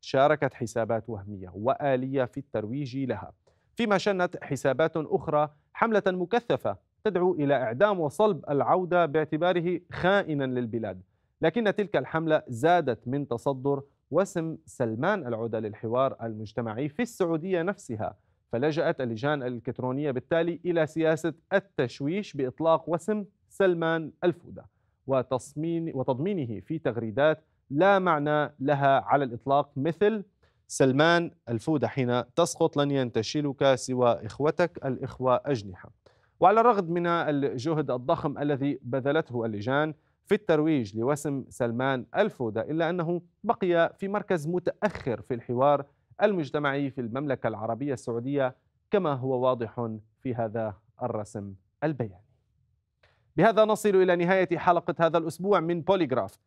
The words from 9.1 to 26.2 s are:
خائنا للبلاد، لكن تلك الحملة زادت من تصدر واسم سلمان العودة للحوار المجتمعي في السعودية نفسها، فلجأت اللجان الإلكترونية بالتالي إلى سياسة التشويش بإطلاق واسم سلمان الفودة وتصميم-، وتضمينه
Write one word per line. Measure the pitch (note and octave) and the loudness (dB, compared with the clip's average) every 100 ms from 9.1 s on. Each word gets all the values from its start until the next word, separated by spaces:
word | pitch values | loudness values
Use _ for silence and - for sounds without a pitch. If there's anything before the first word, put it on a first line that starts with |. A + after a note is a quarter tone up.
| D3 D3+ D#3 F3 F3 E3 F3 _ | 2 0 0 2 2 0 -4 _
خائنا | - F3 G3+ E3 D3 | -2 2 2 2 -2
للبلاد، | C3 B2 A#2+ A#2 G#2+ F#2 F#2 _ _ _ | -2 -2 -2 -4 -6 -8 -16 _ _ _
لكن | D#3+ A#3 G#3+ F#3 | 0 2 0 0
تلك | G3+ D#3 | 0 -2
الحملة | B2+ D#3+ D#3+ D#3 - | -2 -2 2 0 0
زادت | A#2 D#3 F3 C#3 A2+ A#2+ | 0 4 4 2 -4 -4
من | C#3+ C#3+ | -6 -4
تصدر | A#2 - C3+ C3+ C#3 C3+ _ _ | -4 -4 -2 -2 -2 -6 _ _
واسم | D3+ G3 F3+ D#3+ D#3+ - | -2 0 -4 -6 -8 -16
سلمان | - A#2+ A2 E3 G#3 B2 | -4 -4 0 0 -2 -2
العودة | A2+ A#2 A2 | -6 -4 -4
للحوار | A2 G2+ A2+ A#2+ C3+ - | -6 -8 -4 0 0 -2
المجتمعي | A#2 G#2+ G#2+ - A#2 G#2+ D3 | -10 -10 -10 -8 -6 -6 -6
في | D3 | -4
السعودية | A#3+ - F3 E3 F3 F3+ | -6 -2 -2 -2 -2 -2
نفسها، | E3+ G3+ - A2 F#2 - _ _ _ | -2 -6 -8 -8 -8 -10 _ _ _
فلجأت | A#2 D3 D3+ D#3+ D#3+ | -2 0 0 -2 -2
اللجان | B2+ A2+ C#3 D3 | -4 -2 -2 -2
الإلكترونية | B2 B2 A#2+ A#2 B2+ C3 D3 | -4 -6 -8 -6 -4 -2 -2
بالتالي | B2+ - E3 E3+ E3+ | -4 -2 0 0 -2
إلى | E3+ E3+ D3+ | -2 0 0
سياسة | D#3+ D#3+ D#3+ E3+ C#3+ _ | 0 0 2 -2 -6 _
التشويش | F#3+ F#3+ - B2 - C#3 F#3+ G3+ C#3+ | -2 -2 -4 -4 -2 -4 -4 -6 -6
بإطلاق | B2+ - D#3+ D#3+ D3+ | -6 -2 2 2 0
واسم | E3 - G#3+ G3 _ _ | -4 -2 -4 -6 _ _
سلمان | - G3 E3+ E3 E3 D#3 - | 2 2 4 0 0 -4 0
الفودة | E3+ - - - - _ _ _ - | 0 0 -12 -20 -20 _ _ _ -2
وتصميم-، | C3 - B2+ - D3+ E3 E3+ E3 | -2 0 -4 -4 -6 -4 -2 -4
وتضمينه | C3 B2+ B2 | -4 -2 -2